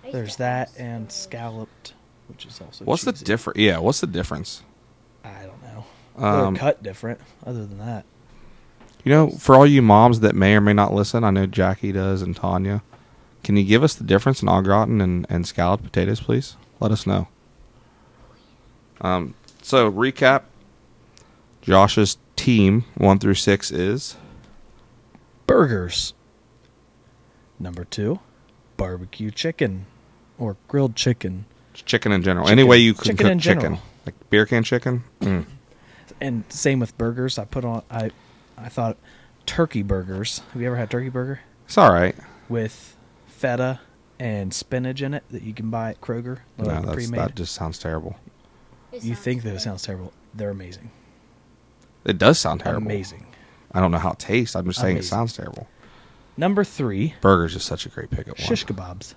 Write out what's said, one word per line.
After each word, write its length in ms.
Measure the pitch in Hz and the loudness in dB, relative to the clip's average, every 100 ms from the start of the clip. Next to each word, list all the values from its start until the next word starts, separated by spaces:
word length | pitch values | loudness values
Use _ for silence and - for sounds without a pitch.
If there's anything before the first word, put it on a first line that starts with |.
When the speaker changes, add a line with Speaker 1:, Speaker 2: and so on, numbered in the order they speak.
Speaker 1:
I 40 | 254 | -10
used 80 | 127 | -10
Speaker 2:
There's 160 | 107 | -10
Speaker 1:
to 40 | - | -6
Speaker 2:
that 300 | 123 123 127 | -6 -4 -8
Speaker 1:
have 100 | - | -12
Speaker 2:
and 260 | 123 117 107 | -12 -12 -12
Speaker 1:
those. 60 | |
Speaker 2:
scalloped, 800 | - - 117 117 110 110 _ - _ _ _ - | -14 -14 -14 -12 -14 -16 _ -20 _ _ _ -20
which 180 | - - | -20 -20
is 160 | - | -20
also 240 | - - 98 | -20 -10 -4
Speaker 3:
What's 180 | 170 | -2
the 80 | 254 | -4
Speaker 2:
cheesy. 140 | 202 - | -8 -4
Speaker 3:
differ-, 280 | 113 - - | -2 -2 2
yeah, 220 | 107 82 | 2 2
what's 200 | 92 147 | -2 -2
the 80 | 160 | -4
difference? 560 | 87 - 73 90 - _ _ _ _ _ _ | -6 -6 -8 -10 -16 _ _ _ _ _ _
Speaker 2:
I 200 | 117 98 95 | -20 -20 -20
don't 160 | 107 | -20
know. 220 | 120 113 110 - _ - | -20 -20 -20 -20 _ -4
Speaker 3:
Um, 300 | 104 101 98 | 0 2 2
Speaker 2:
They're 80 | 92 | 0
cut 200 | 131 - | -2 -2
different, 360 | 107 95 113 117 - _ - | -8 -10 -10 -10 -16 _ -12
other 200 | 120 104 | -10 -12
than 140 | 98 | -12
that. 260 | 113 110 - _ _ - - - - _ - _ | -12 -12 -14 _ _ -20 -20 -20 -20 _ -20 _
Speaker 3:
You 80 | 131 | 4
know, 180 | 147 156 | 4 4
for 240 | - - 131 | 0 8 10
all 120 | 143 | 10
you 140 | 139 | 8
moms 400 | 117 104 120 113 | 8 8 8 6
that 140 | 110 98 | 2 4
may 200 | 95 104 | 4 6
or 60 | |
may 120 | 104 | 4
not 200 | 104 101 | 4 2
listen, 300 | 98 98 117 | 0 -2 0
I 60 | 110 | 2
know 140 | 95 95 | 2 0
Jackie 460 | 101 92 95 104 | 0 0 0 -4
does 300 | 95 95 95 | -4 -2 -2
and 140 | 90 87 | -4 -4
Tanya. 460 | 92 92 95 104 - - _ _ _ _ | -4 -2 -2 -4 -8 -20 _ _ _ _
Can 120 | - 101 | 0 2
you 60 | |
give 200 | 98 113 | 4 4
us 100 | 151 | 4
the 100 | - | 0
difference 380 | 104 98 135 131 | 0 2 2 -2
in 80 | 101 | 2
au 120 | 90 | 2
gratin 380 | 95 98 107 113 | 4 2 2 0
and, 240 | 92 90 - | 0 -2 -2
and 160 | 87 87 | -4 -4
scalloped 360 | - 87 101 | -2 0 -2
potatoes, 360 | - - 95 110 | -2 -2 -2 -2
please? 360 | - 117 139 - - _ | -2 -4 -4 -18 -20 _
Let 120 | 104 | -2
us 140 | 107 95 | -2 -2
know. 220 | 98 90 _ _ _ - _ _ _ _ _ - _ _ _ _ _ _ _ | -4 -4 _ _ _ -20 _ _ _ _ _ -20 _ _ _ _ _ _ _
Um, 340 | 92 92 71 - - _ | -4 -4 -6 -14 -20 _
so, 300 | - 135 110 | 0 2 2
recap. 520 | 98 131 - 135 135 - _ _ _ _ _ _ _ _ _ _ _ - | 2 -2 2 2 2 -2 _ _ _ _ _ _ _ _ _ _ _ 4
Josh's 500 | 95 98 - 101 - _ - | 6 6 4 0 -2 _ -4
team, 480 | - 117 95 107 120 - | 2 4 4 4 -2 0
one 240 | 98 98 | 2 4
through 140 | 101 | 2
six, 380 | 95 - 98 - | 0 0 0 -2
is? 440 | 71 92 123 - - - - - - - _ _ _ _ _ _ _ - | -4 -4 -4 -8 -18 -20 -20 -20 -20 -20 _ _ _ _ _ _ _ 2
Speaker 2:
Burgers. 680 | 180 151 104 90 - - _ _ _ _ _ _ _ _ _ _ _ _ _ _ _ | 4 4 0 -4 -6 -8 _ _ _ _ _ _ _ _ _ _ _ _ _ _ _
Number 240 | 90 87 | -14 -12
two, 360 | 87 - 104 180 _ _ _ _ _ - | -12 -6 -4 -4 _ _ _ _ _ -6
barbecue 540 | 95 90 92 - 107 | -6 -6 -12 -10 -10
chicken 540 | - 165 - 123 92 95 _ _ _ _ - | -6 -8 -2 -4 -4 -12 _ _ _ _ -8
or 180 | 113 98 _ | -8 -8 _
grilled 260 | 143 135 113 | 0 0 0
chicken. 480 | 127 120 92 92 104 _ _ | -2 -2 -4 -10 -14 _ _
Speaker 3:
Chicken 380 | - - 117 107 | -16 -2 -2 2
in 100 | 98 | 2
general. 220 | 90 90 95 | 2 2 6
Speaker 2:
Chicken. 140 | 113 | 8
Speaker 3:
Any 80 | 131 | 10
way 100 | 120 | 10
you 160 | 117 | 8
can 100 | 104 | 2
Speaker 2:
Chicken 140 | - 101 | -2 2
Speaker 3:
cook 140 | 196 | 2
Speaker 2:
in 60 | 180 | 4
Speaker 3:
chicken. 220 | 160 160 | 2 2
Speaker 2:
general. 200 | 78 82 - _ - | 0 -4 -10 _ -18
Speaker 3:
Like 240 | - _ | -18 _
beer 160 | 104 107 | 2 4
can 180 | 117 | 0
chicken? 400 | 107 123 127 123 - _ | 0 -2 -2 -6 -8 _
Mm. 260 | - 92 76 - _ _ _ - - - | -2 -2 -4 -16 _ _ _ -20 -20 -10
Speaker 2:
And 220 | 135 117 - | -6 -6 -8
same 300 | - 143 135 | -4 0 0
with 180 | 117 - | -4 -4
burgers. 400 | 117 120 127 - | -6 -4 -6 -6
I 60 | 104 | -8
put 200 | 135 120 | -8 -6
on, 180 | 113 - | -8 -8
I, 200 | 113 110 - _ _ _ - | -8 -8 -10 _ _ _ -20
I 120 | 113 | -12
thought 260 | - 113 - _ - _ _ - | -6 -6 -6 _ -20 _ _ -8
turkey 380 | - 160 117 | -4 -2 -2
burgers. 580 | 98 95 92 95 110 - - | -2 -4 -4 -8 -8 -10 -12
Have 80 | 123 | -8
you 60 | 120 | -6
ever 100 | 123 | -6
had 120 | 110 | -4
turkey 200 | 123 131 | -6 -6
burger? 320 | 127 127 139 - _ _ | -8 -8 -10 -16 _ _
Speaker 3:
It's 120 | - | 6
all 140 | 151 | 6
right. 240 | 87 90 - - - - | 8 2 -2 -16 -20 -8
Speaker 2:
With 480 | 117 110 - - _ _ _ _ | -6 -6 -10 -20 _ _ _ _
feta 540 | - 131 120 127 131 _ _ _ _ | -6 -4 -2 -2 -4 _ _ _ _
and 340 | 123 104 95 | -8 -6 -6
spinach 480 | - - 127 127 131 | -10 -6 -6 -6 -6
in 120 | 139 | -8
it 100 | 143 _ | -8 _
that 120 | 117 | -14
you 100 | 107 | -14
can 160 | 107 110 | -10 -8
buy 200 | 117 113 | -6 -8
at 100 | - | -10
Kroger. 380 | - 120 123 127 _ - | -10 -8 -8 -14 _ -8
They're, 100 | - | -6
Speaker 3:
No, 60 | 78 | -4
Speaker 2:
like, 100 | - | -6
Speaker 3:
that's, 100 | 80 | -6
Speaker 2:
pre-made. 240 | 117 120 | -6 -4
Speaker 3:
that 160 | 85 - | -6 -6
just 180 | 85 | -12
sounds 240 | - 80 78 | -8 -10 -8
terrible. 380 | 85 80 82 - - _ _ _ _ _ _ | -8 -8 -8 -16 -20 _ _ _ _ _ _
Speaker 1:
It 100 | 247 | -12
Speaker 2:
You 120 | 117 117 | -10 -8
Speaker 1:
sounds 80 | 123 | -6
Speaker 2:
think 180 | 127 | -6
that 60 | 113 | -6
it 40 | |
Speaker 1:
good. 80 | 95 | -8
Speaker 2:
sounds 200 | 110 95 | -8 -10
terrible. 300 | - 92 92 _ _ | -12 -12 -14 _ _
They're 160 | 104 104 | -10 -10
amazing. 420 | 98 90 92 113 _ _ _ _ _ _ _ _ _ _ _ 101 | -10 -14 -20 -20 _ _ _ _ _ _ _ _ _ _ _ -4
Speaker 3:
It 120 | 92 | 4
does 220 | 104 165 | 4 4
sound 220 | 80 78 | 0 -4
terrible. 240 | - - 107 | -6 -6 -6
Speaker 2:
Amazing. 400 | 104 90 - - - - _ _ | -8 -10 -18 -20 -20 -20 _ _
Speaker 3:
I 80 | 92 | 0
don't 100 | 92 | 0
know 60 | 85 | 0
how 140 | 85 | -4
it 80 | - | -6
tastes. 360 | - 113 117 - | -2 -2 -2 -6
I'm 100 | 90 | -6
just 140 | 90 | -2
saying 160 | 95 90 | -2 -2
it 40 | |
Speaker 2:
Amazing. 100 | 87 | -4
Speaker 3:
sounds 240 | 101 117 - | -4 -4 -8
terrible. 320 | - - - _ - - - _ _ - | -14 -14 -18 _ -20 -20 -20 _ _ -4
Speaker 2:
Number 260 | 175 202 | -2 0
three. 520 | 196 - 127 98 151 - | -2 -4 -4 -2 -4 2
Speaker 3:
Burgers 340 | 95 92 85 | 4 4 2
is 100 | 85 | -4
such 220 | - - - | -10 -10 -12
a 40 | |
great 200 | - - | -14 -10
pickup 300 | - - - | -10 -10 -10
one. 80 | - | -6
Speaker 2:
Shish 180 | 160 - | -6 -6
kebabs. 480 | 95 92 90 - | -10 -10 -16 -18